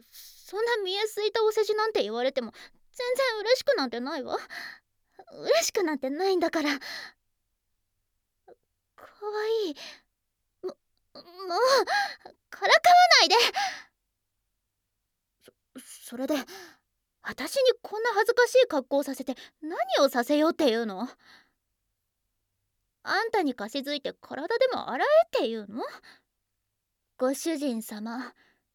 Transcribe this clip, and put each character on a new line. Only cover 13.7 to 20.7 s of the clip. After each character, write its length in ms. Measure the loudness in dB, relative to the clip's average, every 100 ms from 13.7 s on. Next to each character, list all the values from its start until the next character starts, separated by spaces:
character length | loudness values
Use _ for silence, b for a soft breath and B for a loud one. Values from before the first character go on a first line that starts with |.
| B B _ _ _ _ _ _ _ _ _ _ _ _ _ _ _
そ、 80 | _ _ _ -20 -20 -20 -16
そ 60 | -8
れ 100 | -4
で、 80 | -4 -4 -14 -20 B _ _ _ _
私 360 | -12 -8 -4 2
に 160 | 2 2
こ 160 | -4 -4
ん 40 |
な 120 | -2
恥 120 | 2 2
ず 80 |
か 120 | 4 4
し 80 |
い 120 | 6 4
格 200 | 2 -2
好 100 | -2
を 40 |
さ 120 | -2
せ 100 | -6
て 120 | -8 -10 B _
何 160 | -10 -6 -2 2
を 80 | 2
さ 160 | 2
せ 140 | 0 2
よ 100 | 2
う 40 |
っ 20 |
て 160 | 2 0